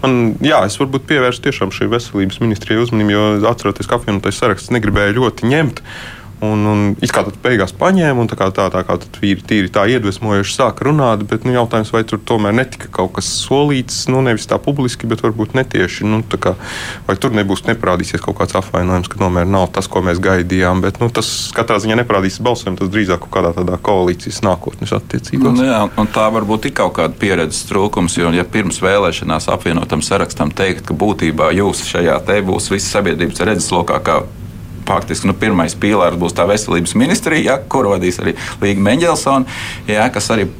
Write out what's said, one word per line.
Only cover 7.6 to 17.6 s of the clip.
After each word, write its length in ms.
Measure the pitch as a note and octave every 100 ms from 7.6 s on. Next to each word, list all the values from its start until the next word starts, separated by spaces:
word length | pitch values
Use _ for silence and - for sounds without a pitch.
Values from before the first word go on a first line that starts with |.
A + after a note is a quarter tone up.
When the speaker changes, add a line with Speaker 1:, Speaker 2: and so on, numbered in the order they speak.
| F#2
Speaker 1:
paņēma, 480 | - F3+ F#3+ D#3+ B2+
un 60 | A2
tā 60 | -
kā, 140 | G2
tā, 140 | F#2+ F#2+
tā 140 | F#2 F2+
kā 140 | F2+
tad 80 | - -
tīri, 260 | G2+ F#2+
tīri 300 | - A2 F#2
tā 140 | G#2 G2+
iedvesmojoši 640 | B2+ G2+ F#2+ A2+ G2+ G2
sāka 320 | - B2+ - B2
runāt, 380 | D3+ C3 G#2+ G#2
bet, 220 | A2+ B2+
nu, 60 | B2
jautājums, 340 | A#2 A#2 G#2+ A#2
vai 80 | A2+
tur 160 | G#2
tomēr 320 | - A#2 G#2
netika 380 | A2+ B2+ - -
kaut 220 | - F#2 -
kas 160 | - -
solīts, 640 | - C3+ D3 C#3 B2 - -
nu, 80 | C3
nevis 240 | C3 A2+ -
tā 140 | G#2
publiski, 480 | - C#3+ B2+ - A#2
bet 140 | A2 A#2
varbūt 300 | A2 G#2+ C3
netieši, 480 | C3 - F2+ - G#2
nu, 160 | A2 A2+
tā 80 | -
kā, 160 | - F2+ - - - - -
vai 80 | G2
tur 160 | C#3
nebūs, 320 | A2 G2 F#2+